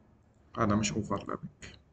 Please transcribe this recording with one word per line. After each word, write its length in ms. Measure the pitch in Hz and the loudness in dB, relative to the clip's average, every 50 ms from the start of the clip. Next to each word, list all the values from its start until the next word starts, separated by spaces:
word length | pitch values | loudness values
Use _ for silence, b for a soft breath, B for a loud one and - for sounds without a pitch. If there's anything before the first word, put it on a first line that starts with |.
| _ _ - - _ _ _ _ _ _ - 120 | _ _ -20 -20 _ _ _ _ _ _ -2 2
هذا 160 | 117 101 104 | 4 4 4
مش 180 | 107 107 - | 4 2 2
اوفرلابنج. 560 | 151 113 101 - 101 98 - - - - - - - - - - - - - _ | 0 -2 -2 -2 -2 -4 -4 -4 -6 -6 -8 -10 -12 -14 -16 -16 -16 -20 -20 _